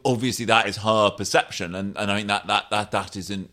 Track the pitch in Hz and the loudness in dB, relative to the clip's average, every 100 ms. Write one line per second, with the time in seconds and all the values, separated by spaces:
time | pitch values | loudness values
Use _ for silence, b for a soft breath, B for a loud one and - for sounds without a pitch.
0 | 131 120 127 110 113 113 101 98 110 110 | 0 0 0 -2 4 4 4 0 2 4
1 | 104 - 98 165 - - 87 92 98 - | 4 2 0 0 0 -4 -8 -6 -6 -4
2 | 101 101 101 101 98 104 - 104 104 104 | -2 -2 -2 -2 0 -2 0 -4 -2 -4
3 | 98 101 87 98 - | -4 -8 -8 -8 -10